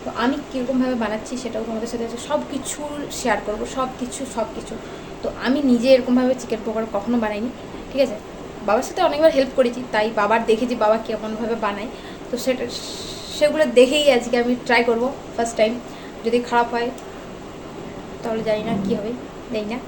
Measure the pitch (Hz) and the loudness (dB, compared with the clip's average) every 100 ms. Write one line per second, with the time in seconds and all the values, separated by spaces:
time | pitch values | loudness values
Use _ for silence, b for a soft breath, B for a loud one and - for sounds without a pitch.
0 | - - 233 294 - 262 247 262 254 254 | -8 0 0 0 -4 -6 0 2 2 0
1 | 220 214 - 247 226 214 226 220 233 233 | -2 -4 -4 -6 -6 -6 -4 -4 -4 -4
2 | 226 233 - 294 - 277 - - 294 294 | -6 -6 -2 -2 -2 -6 -6 -8 -6 -6
3 | 285 - 247 208 208 214 240 262 254 - | -8 -4 0 0 -2 -6 -4 -4 -4 -4
4 | 247 - 262 233 214 - - 226 B B | -8 -8 -8 -4 -4 -6 -10 -10 B B
5 | B B - - 202 277 277 240 247 262 | B B -8 -4 0 2 6 4 8 6
6 | 247 254 254 254 - 220 226 220 220 202 | 8 4 4 2 -2 -4 -2 -4 -2 -2
7 | 220 240 214 208 240 - - - - 269 | 0 0 0 -2 -6 -8 -12 -12 -8 0
8 | 262 - - - - - 202 214 - - | 0 0 -10 -14 -12 -8 2 2 2 2
9 | 339 294 320 277 262 - 240 240 247 220 | 2 6 6 6 2 4 2 2 -2 0
10 | 214 220 202 226 220 220 247 240 214 220 | 2 2 4 4 4 2 2 2 4 4
11 | - 214 214 214 226 226 208 202 226 B | 0 -4 -4 -4 -4 -2 -2 -4 -8 B
12 | B B - 240 - 240 240 - - - | B B -8 -4 -2 -2 -2 -6 -8 -10
13 | - - - - 294 311 302 233 247 302 | -10 -10 -10 0 2 4 4 8 8 8
14 | 294 247 233 240 240 247 - 240 240 226 | 6 6 4 0 2 0 2 4 4 2
15 | 247 - - - 233 - 220 240 - B | 0 -4 -10 -4 -2 2 2 2 -8 B
16 | B - 233 240 240 240 233 240 233 262 | B -6 0 0 2 2 2 0 -4 -6
17 | - - - - - - - - - - | -12 -14 -14 -14 -14 -14 -14 -12 -12 -12
18 | - - 233 226 220 214 226 202 196 214 | -12 -10 -4 -2 0 0 0 -2 0 0
19 | 208 254 - - - 226 208 240 | -2 -6 -10 -14 -6 -4 -4 -6